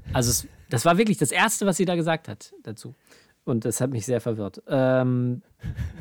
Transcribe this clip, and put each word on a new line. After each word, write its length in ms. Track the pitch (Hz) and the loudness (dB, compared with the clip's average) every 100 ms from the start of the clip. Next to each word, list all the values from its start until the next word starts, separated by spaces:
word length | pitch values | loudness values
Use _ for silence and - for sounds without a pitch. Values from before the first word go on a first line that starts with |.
| - | -4
also 180 | 135 120 | 0 0
es, 160 | 117 - - - | -2 -4 -16 -6
das 140 | 123 | 2
war 140 | 165 175 | 4 4
wirklich 200 | 220 185 | 4 2
das 140 | - | 0
Erste, 320 | 180 214 - 196 | 2 0 2 0
was 100 | 175 | 2
sie 80 | |
da 100 | 180 175 | 0 0
gesagt 320 | 165 160 - | 0 -2 -4
hat 240 | 104 - 392 | -16 -16 -18
dazu. 320 | - 107 123 - _ - _ _ | -14 -14 -16 -20 _ -20 _ _
Und 200 | - 117 | -2 0
das 160 | 120 - | 0 0
hat 100 | 131 | -2
mich 140 | 120 | -2
sehr 160 | 117 120 | -2 -2
verwirrt. 420 | 123 110 98 - - | 0 -4 -6 -10 -2
Ähm, 720 | 139 131 131 127 123 123 123 - _ - - - - | 2 4 4 2 2 0 -4 -10 _ -10 -8 -8 -6